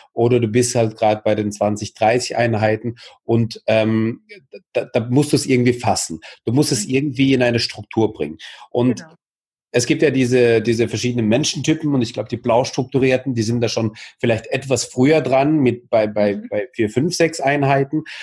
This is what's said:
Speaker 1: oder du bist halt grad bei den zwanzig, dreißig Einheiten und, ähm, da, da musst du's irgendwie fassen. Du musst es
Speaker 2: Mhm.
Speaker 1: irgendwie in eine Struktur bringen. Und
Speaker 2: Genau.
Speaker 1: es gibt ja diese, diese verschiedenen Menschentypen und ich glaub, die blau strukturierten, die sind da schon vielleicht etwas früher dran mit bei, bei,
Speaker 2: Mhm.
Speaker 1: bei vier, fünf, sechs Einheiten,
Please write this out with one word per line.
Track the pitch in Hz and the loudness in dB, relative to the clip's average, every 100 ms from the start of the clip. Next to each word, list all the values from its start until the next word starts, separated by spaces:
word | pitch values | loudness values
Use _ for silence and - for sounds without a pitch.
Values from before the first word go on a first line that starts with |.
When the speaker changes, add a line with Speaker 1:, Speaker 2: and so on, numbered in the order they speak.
| - | -10
Speaker 1:
oder | - 120 123 | 0 2 2
du | 110 | 2
bist | 120 120 120 | 2 2 0
halt | 110 110 | 0 0
grad | 107 107 | 0 2
bei | 110 | 0
den | 107 104 | 0 -2
zwanzig, | 101 104 104 107 - | -2 -2 -2 -6 0
dreißig | 110 127 - 117 | 2 2 0 -2
Einheiten | 120 107 107 110 120 120 - - | 0 2 0 0 -4 -10 -16 -12
und, | - 117 113 - - | -2 0 0 -4 0
ähm, | 110 110 110 113 120 _ - _ 101 _ | 2 2 0 -2 -6 _ -20 _ -20 _
da, | 117 - | -6 -2
da | 123 117 | -2 0
musst | 127 147 | 0 2
du's | - - | 0 2
irgendwie | 123 120 | 2 2
fassen. | 120 113 90 - 78 - - - | 0 -2 -2 -4 -10 -16 -12 -2
Du | |
musst | 127 147 | 0 0
es | 127 104 | -2 -2
Speaker 2:
Mhm. | |
Speaker 1:
irgendwie | 131 147 120 135 | -2 -2 0 2
in | 131 | 2
eine | 123 117 | 2 0
Struktur | - - 98 - 107 | -2 -8 -6 0 0
bringen. | - 76 80 - - - | -2 -8 -10 -18 -20 -6
Und | - 123 113 | -2 0 -2
Speaker 2:
Genau. | 160 - _ _ _ _ _ | -8 -20 _ _ _ _ _
Speaker 1:
es | 127 - | -2 0
gibt | 147 | 2
ja | 156 | 2
diese, | 131 123 127 120 113 | 2 2 4 4 4
diese | 110 113 107 | 2 0 -2
verschiedenen | 110 123 120 107 | -2 -4 -2 0
Menschentypen | 123 151 147 143 156 151 | 0 0 -2 -2 -2 0
und | 135 | -2
ich | 113 | -2
glaub, | 117 113 | -4 -8
die | 113 | -6
blau | 120 117 | 0 0
strukturierten, | 139 - 123 131 131 127 139 117 | 0 -4 -4 0 2 0 0 -2
die | |
sind | 110 117 | -2 0
da | 113 | -2
schon | 120 113 110 - _ | -2 -4 -6 -16 _
vielleicht | 120 107 - | -2 0 -2
etwas | 131 135 123 - | -6 -2 -2 -2
früher | - 135 156 | 0 2 2
dran | 127 131 147 156 | 2 2 2 2
mit | 123 - - | 2 0 -2
bei, | 113 107 | 0 0
bei, | 104 104 101 | 0 0 -2
Speaker 2:
Mhm. | 110 | -4
Speaker 1:
bei | 104 98 | -6 -6
vier, | - 104 | -2 -2
fünf, | 123 170 | 0 -2
sechs | - 165 165 | 0 -2 0
Einheiten, | 135 143 139 139 139 156 151 - | -2 0 2 2 0 -4 -6 -12